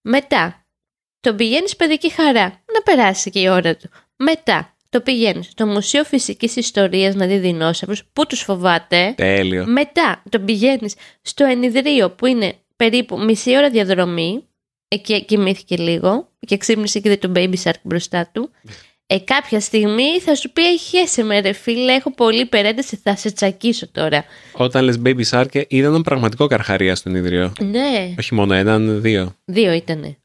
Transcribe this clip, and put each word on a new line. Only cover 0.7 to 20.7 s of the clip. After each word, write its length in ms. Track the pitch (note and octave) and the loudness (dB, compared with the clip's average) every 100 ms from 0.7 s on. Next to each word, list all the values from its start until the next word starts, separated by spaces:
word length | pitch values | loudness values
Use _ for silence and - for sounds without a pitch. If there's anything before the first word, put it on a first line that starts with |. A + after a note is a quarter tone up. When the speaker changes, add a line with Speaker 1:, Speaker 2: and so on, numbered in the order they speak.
| _ _ _ _ _ | _ _ _ _ _
Speaker 1:
τον 160 | B3+ G#3 | -2 0
πηγαίνεις 400 | A3+ C4+ F#4+ - | 0 0 -2 -2
παιδική 340 | E4 D4+ E4+ | 0 0 -2
χαρά, 520 | - D#4 A#3 F3+ - - | 2 2 4 2 -4 -4
να 60 | A4 | -2
περάσει 460 | G#4 D4+ G#3+ F#3 - | 2 4 4 0 -4
και 100 | G3 | 0
η 80 | F#3 | 2
ώρα 280 | F#3 E3+ E3 | 2 2 -2
του. 140 | - _ _ _ | -8 _ _ _
Μετά, 580 | C#4 D#4+ - F3 E3 _ _ | 0 0 0 -2 -2 _ _
το 100 | B3 | -4
πηγαίνεις 460 | B3 B3+ A3+ F3 F3 | -2 0 0 -2 -8
στο 200 | - A3 | -4 -2
Μουσείο 380 | G3+ G3+ C#4+ | -2 0 -2
Φυσικής 520 | D4+ C4+ - B3 A#3 A#3+ | 0 -2 -2 -4 -4 -4
Ιστορίας 580 | A#3 - F#3+ F#3+ F#3+ | -4 0 0 2 0
να 120 | G3 F#3 | 0 0
δει 120 | G3 | 0
δεινόσαυρους, 640 | F3+ E3+ D#3+ E3+ F#3 G#3 - | 0 0 -2 -2 -6 -10 -8
που 140 | - D4+ | -2 -2
τους 140 | A#3+ | -2
φοβάται. 720 | - F#3+ F3+ E3+ - F3 F3+ C4+ | -4 -2 0 0 0 0 0 0
Speaker 2:
Τέλειο. 500 | F#2+ G2 F#2 F#2 G#3 | 0 2 0 -2 0
Speaker 1:
Μετά, 560 | B3 D4 - D4+ F3 - | 0 0 0 -2 -2 -4
τον 160 | A3+ | -4
πηγαίνεις 500 | G3 G#3+ A#3+ C4+ G#3 - - _ | -2 0 2 0 -4 -12 -20 _
στο 220 | - - | -16 0
Ενιδρίο, 680 | C#4 B3 B3 A#3 C#4 C#4+ F#3 | 2 2 0 0 0 2 0
που 160 | - B3 | 0 0
είναι 280 | B3 G3 - _ _ | 0 -2 -6 _ _
περίπου 420 | A3+ A#3+ B3 F#3 | 0 2 -2 -2
μισή 380 | G#3+ G#3+ B3 C4 | 0 0 2 2
ώρα 140 | C#4+ | 2
διαδρομή. 720 | A3+ F#3+ F#3 F3+ E3+ E3 A3+ - _ _ _ _ | 0 0 0 0 -2 -4 -6 -12 _ _ _ _
Εκεί 360 | G3+ - G#3 | -8 -2 -4
κοιμήθηκε 520 | - G#3+ F#3+ F#3+ - F3 | 0 0 2 -2 -4 -4
λίγο 520 | E3+ E3 F3+ A3+ F4 _ - | -2 0 0 -2 -6 _ -6
και 100 | G3 | -4
ξύπνησε 420 | - A3 G#3 G#3+ | 0 0 0 -2
και 80 | G#3 | 0
είδε 80 | G3+ | 0
τον 160 | F#3 F3+ | 0 0
Baby 180 | F#3 F3+ | 0 0
Shark 160 | F3 E3 | -2 -4
μπροστά 480 | - F3 - F3+ E3+ | -4 -4 -2 -6 -4
του. 180 | - C4 _ - - _ _ _ | -6 -8 _ -20 -20 _ _ _
Ε, 120 | F#3+ | -4
κάποια 420 | F#3+ C4+ C#4 G#3+ | 0 -2 0 -4
στιγμή 600 | G#3 A3 G#3 G#3+ C#4 F4 | 0 0 2 2 0 0
θα 140 | E4+ | 0
σου 160 | C#4+ B3+ | -2 -2
πει, 140 | - | 0
«Έχει 300 | E4+ | 2